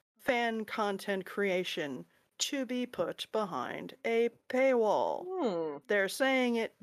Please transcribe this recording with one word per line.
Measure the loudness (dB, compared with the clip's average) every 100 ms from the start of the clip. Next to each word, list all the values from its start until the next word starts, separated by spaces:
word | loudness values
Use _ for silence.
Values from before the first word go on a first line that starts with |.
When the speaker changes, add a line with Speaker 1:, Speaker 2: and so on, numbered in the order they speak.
| _ _
Speaker 1:
fan | 0 2 2 0
content | -4 -2 0 -2 -2 -4 -4
creation | -2 0 0 0 -4 -6 -6 -10 _ _ _
to | -4 -2 -2
be | -4
put | -4 -2 -2 -2 -4
behind | -4 -2 -2 -4 -6 -10 -6
a | 0 2 2 -2 _
paywall. | 2 4 4 4 4 2 0 -4
Speaker 2:
Hmm. | -2 0 0 -4 -6 0
Speaker 1:
They're | 2 2
saying | 2 2 4 2 2
it | -2 -6